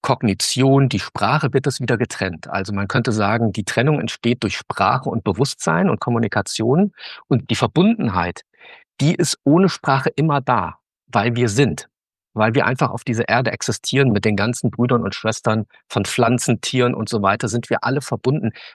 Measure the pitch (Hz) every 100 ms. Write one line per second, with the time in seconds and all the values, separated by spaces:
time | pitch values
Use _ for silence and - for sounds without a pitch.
0 | - 131 113 95 - - 135 139 135 101
1 | - - 101 147 139 135 135 - 123 117
2 | 120 - 95 82 - 101 98 101 98 135
3 | 123 107 101 113 113 101 101 - 135 151
4 | 113 - 117 113 104 - - - 98 127
5 | - - - 92 139 - - 165 190 113
6 | - 117 113 107 98 - 110 147 208 -
7 | - - _ 127 - 117 113 151 196 226
8 | 123 92 87 - - _ - - _ _
9 | 143 - 147 - - 160 190 - - 135
10 | - - 156 143 131 120 87 - _ _
11 | _ 117 107 120 120 107 135 - - _
12 | _ _ _ 110 110 117 110 131 127 98
13 | - 113 117 113 123 - - 110 - 127
14 | 135 104 107 101 107 120 120 - 123 123
15 | 107 - 110 113 - 110 104 _ _ -
16 | 98 - 117 123 - 120 - 127 123 -
17 | 110 113 98 104 117 117 - 123 123 139
18 | 131 110 - 147 113 - -